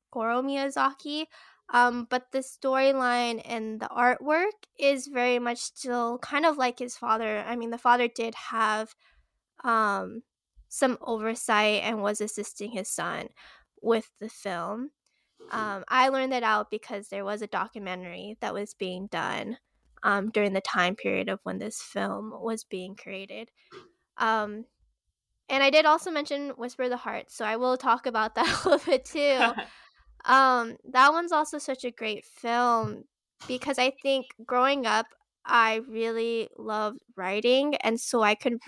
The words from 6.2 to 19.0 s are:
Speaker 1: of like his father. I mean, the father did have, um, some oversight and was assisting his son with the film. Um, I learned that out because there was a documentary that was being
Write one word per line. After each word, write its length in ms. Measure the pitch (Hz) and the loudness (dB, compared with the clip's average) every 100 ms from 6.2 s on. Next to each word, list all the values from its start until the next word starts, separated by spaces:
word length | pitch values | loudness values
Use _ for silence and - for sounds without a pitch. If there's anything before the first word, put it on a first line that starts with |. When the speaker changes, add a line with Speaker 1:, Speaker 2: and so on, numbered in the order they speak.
| - 285 320 | -4 2 2
Speaker 1:
of 120 | 294 | 2
like 220 | 254 247 | 0 -2
his 180 | 254 - | -8 -6
father. 460 | 240 220 220 214 214 | -2 0 0 -4 -4
I 80 | 240 | -6
mean, 140 | 233 | -6
the 80 | 233 | 0
father 300 | 247 247 240 | 4 4 4
did 260 | - 226 226 | -2 -6 -8
have, 580 | - 226 214 214 220 _ _ _ _ _ _ - | -6 0 2 0 -4 _ _ _ _ _ _ -6
um, 600 | 254 226 214 196 185 226 - _ _ - - | 0 2 2 0 -4 -10 -16 _ _ -20 -14
some 280 | - 262 240 | 0 0 0
oversight 800 | - 220 220 233 - 208 214 214 | -4 -4 -4 -4 0 2 4 2
and 180 | 214 220 | 0 -2
was 180 | 202 214 | -2 -2
assisting 500 | 214 - 202 - 208 | -4 -6 -10 -10 -10
his 180 | 226 208 | -8 -6
son 400 | - 170 160 - - - - _ _ | -4 -4 -6 -10 -16 -20 -20 _ _
with 300 | 220 226 - _ | -2 0 -2 _
the 100 | 214 | -16
film. 600 | - 202 175 170 214 277 - _ _ _ _ 453 | -10 -8 -6 -6 -8 -10 -14 _ _ _ _ -10
Um, 320 | 220 214 196 - | -6 -6 -6 0
I 200 | 254 262 | 4 4
learned 220 | 269 262 | 2 0
that 100 | 254 | 0
out 280 | 226 214 214 | 2 0 0
because 380 | 214 - 208 208 | -8 -8 -12 -10
there 160 | 196 196 | -8 -6
was 160 | 214 | -6
a 60 | 208 | -4
documentary 880 | 196 196 220 196 180 180 180 196 226 | -4 -6 -8 -10 -8 -10 -12 -14 -10
that 120 | 208 | -8
was 200 | 196 208 | -6 -8
being 340 | - 185 180 | -8 -8 -8